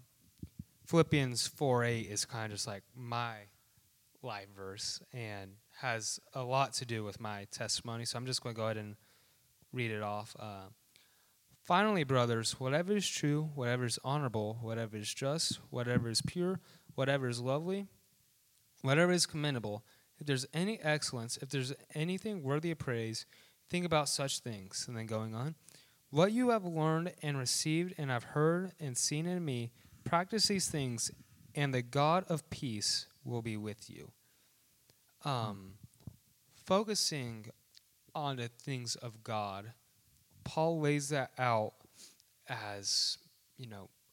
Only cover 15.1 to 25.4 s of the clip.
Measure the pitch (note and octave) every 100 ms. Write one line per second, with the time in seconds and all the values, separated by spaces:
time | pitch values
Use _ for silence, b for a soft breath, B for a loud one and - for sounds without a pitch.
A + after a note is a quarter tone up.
15.1 | - C3+ D#3 - A#2+ - B2 A#2+ B2 A#2
16.1 | A2 - F3 F3 F#3+ B B B - C3+
17.1 | C#3 B2+ A#2+ B2 C#3 E3+ G3 G3 - _
18.1 | _ _ _ _ _ _ _ C3 C#3+ F3
19.1 | F3+ - D#3+ D3 C3 G#2+ G#2 - b b
20.1 | b D3 C3+ C3 D3+ F#3+ A3 D#3 D3+ -
21.1 | B2+ A2+ - C#3 C#3 B2+ C#3 - D#3 D#3+
22.1 | F#3 G#3 G3+ C3+ D3 E3+ D#3+ - A#2 A2+
23.1 | A2 - B B B - F3+ F3 D#3+ C#3
24.1 | - C#3 - A#2+ G#2+ F#2+ - - A#2 A2
25.1 | A2 A2 A2